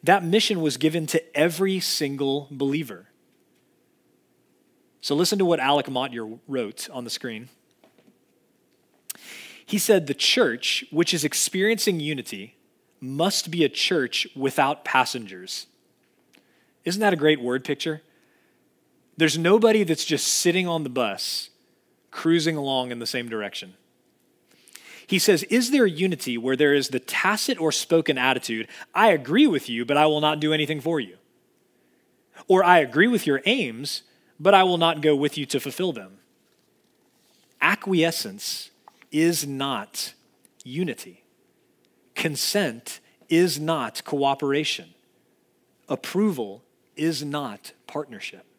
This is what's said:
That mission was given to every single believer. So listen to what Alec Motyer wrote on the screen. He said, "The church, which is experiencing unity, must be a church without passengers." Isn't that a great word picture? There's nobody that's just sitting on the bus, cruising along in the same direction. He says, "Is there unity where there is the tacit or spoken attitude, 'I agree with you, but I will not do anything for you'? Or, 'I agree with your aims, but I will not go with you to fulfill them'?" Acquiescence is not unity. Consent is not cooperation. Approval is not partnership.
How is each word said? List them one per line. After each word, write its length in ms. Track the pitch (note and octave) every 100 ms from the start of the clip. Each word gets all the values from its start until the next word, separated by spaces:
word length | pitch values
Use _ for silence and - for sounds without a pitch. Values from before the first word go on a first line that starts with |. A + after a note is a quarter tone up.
That 220 | - G3
mission 360 | E3+ G#3 - F#3+
was 160 | D#3 C3
given 300 | D#3 E3 D#3
to 280 | D#3+ - C#3+
every 440 | E3 D#3+ F#3+ F#3+
single 640 | - - C#3+ C#3 C#3 C#3 C#3
believer. 580 | C#3 C#3 D3 C#3 F2+ F#2 _ _ _ _ _ _ _ _ _ _ _ _ _ _ _ _ _ _ _
So 140 | - D3
listen 220 | F3+ G#3
to 40 |
what 160 | F3 D#3+
Alec 300 | C3 F3+ -
Motyer 480 | B2+ C3+ A#2 A2 A2+ -
wrote 420 | C3+ G#2+ - -
on 140 | C3+
the 60 | A#2+
screen. 380 | - B2+ A2 B2+ _ _ _ _ _ _ _ _ _ _ _ _ _ _ _ _ - - - - - -
He 120 | G#3+
said, 280 | - G3 D3+
"The 80 |
church, 680 | C#3 - - F#3 A#2 - - -
which 220 | D3+ E3+
is 120 | F3
experiencing 760 | C#3+ - - F#3 G3+ A3+ - F3
unity, 540 | D3 C#3+ - G2 G#2 _ _ _ _ _
must 500 | C3 C#3 F3+ - -
be 140 | E3+
a 40 | C#3+
church 580 | - - F3 B2+ - -
without 500 | C3+ C3+ - C#3 D3+
passengers." 840 | - C3 B2 B2+ G#2 F#2+ F#2 - - _ _ _ _ _ _ _ _ _ _ _
Isn't 160 | - F#3
that 120 | G#3+
a 40 | F3
great 240 | D3+ D3+
word 240 | B2 B2+
picture? 380 | B2+ D3 E3 D#3 _ _ _ _ _ _ _ _ _ _ _ -
There's 200 | D#3+ D3
nobody 460 | E3+ G#3+ A3+ A3
that's 220 | F3+ D#3+
just 220 | - D3 -
sitting 400 | - F3 F3 F3+
on 180 | E3
the 40 | C#3+
bus, 640 | B2+ A2+ G2 - - - _ _ _ _ _ _
cruising 460 | - D#3+ E3+ D#3 D#3
along 360 | C#3 C3+ B2
in 60 | A#2+
the 80 | A#2
same 220 | C3 A#2+
direction. 460 | A2 G2+ - F#2 _ _ _ _ _ _ _ _ _ _ - - - -
He 120 | F#3
says, 240 | - E3+
"Is 260 | F#3+ A#3 A#3+
there 160 | C#4+ G#3+
unity 520 | D3+ F#3+ E3 - A#2
where 180 | B2 C3
there 180 | D3
is 140 | C#3+ C3
the 120 | B2+
tacit 600 | - - F#3 G#3 - -
or 120 | D#3+
spoken 440 | - - E3 D#3 C3+
attitude, 500 | B2+ B2+ - A2+ A2+ - -
'I 140 | F3+ A3
agree 380 | D#3+ C3 F#3+ D4
with 220 | D3+ -
you, 160 | A#2
but 120 | A#2+ C#3+
I 100 | D#3
will 140 | D3+
not 180 | D3+ D3+
do 140 | D3+
anything 280 | D#3 D3 D#3
for 200 | D3 E3
you'? 180 | G2+ - _ _ _ _ _ _ _ _ _ _ _ - -
Or, 160 | F#3
'I 160 | F3+ F3+
agree 300 | C3+ C3+ A3
with 180 | A#3 -
your 160 | C3+
aims, 580 | F#3 B3+ D3 A2+ C#3+ - _ _ _ _
but 160 | E3
I 80 | G3
will 160 | F#3 F3
not 220 | E3 D3+
go 160 | D3+ C#3+
with 200 | D3 D3+
you 100 | C#3
to 140 | C#3
fulfill 320 | C#3 - F#3
them'?" 260 | B2 F#2+ G2 _ _ _ _ _ _ _ _ _ _ _ _ _ _
Acquiescence 1120 | D3 G3+ G3 F3+ E3 E3 A2 G2 - - - _ - _ _
is 360 | D3+ E3 D#3+ C#3+
not 680 | C3+ C#3 A#2+ G#2 - - - _ _ _ _
unity. 600 | B2+ C3+ F3+ A2+ - F2 _ _ _ _ _ _ _ _ _
Consent 840 | - E3 C#3+ - D4+ D#3+ A#2 - - _ _ _
is 280 | E3 F3+ C#3+
not 460 | D#3 D#3+ B2 -
cooperation. 920 | - C#3+ C#3 C#3 C#3+ C#3 D3+ - E2 _ _ _ _ _ _ _ _ _ _
Approval 760 | C3+ - F#3 G#3+ D3 G#2 G#2 _ _ _
is 300 | - D#3+ D3
not 480 | D3 D3 C3+ G2+ - _ -
partnership. 580 | - C#3+ G#2 - G2 _